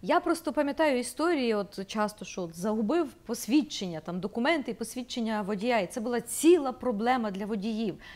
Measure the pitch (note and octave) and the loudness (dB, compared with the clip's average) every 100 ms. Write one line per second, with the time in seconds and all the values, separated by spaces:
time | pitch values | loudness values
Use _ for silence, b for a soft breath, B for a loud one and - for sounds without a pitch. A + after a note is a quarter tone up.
0 | F#3 D#4+ F4 E4 - D4 C#4+ C#4 D#4 B3+ | 4 2 4 0 0 0 0 2 2 2
1 | A#3+ - D#4+ E4 A#3+ G#3+ G3+ - G3 A3 | -2 0 2 2 2 0 -2 -8 -6 -2
2 | G#3+ G#3 F#3 - F3 E3 G3 A3 G#3+ D#4+ | -2 -4 -10 -6 -6 -4 -2 0 2 2
3 | D4+ - - A3+ - C#4 B3+ - F#3+ D#3+ | 0 -6 -8 -8 2 2 2 -4 -6 -6
4 | - F3 F#3+ - B3 E4 B3+ A3 A3+ - | -6 -6 -4 -2 2 2 0 -6 -6 -8
5 | B3 - A3+ G#3+ G3 G#3 A3+ A#3+ F3 - | -8 -4 -2 -2 -2 -2 0 0 0 -4
6 | A3 A#3+ A#3 - D#4 F4 C#4 B3+ B3+ G#3 | -2 -4 -4 2 6 6 6 -2 -2 0
7 | A#3 B3+ A3 F#3+ G#3 A3 G3 A3 A3+ C#3+ | 2 2 2 -4 -4 -4 -2 -2 -2 -4
8 | B | B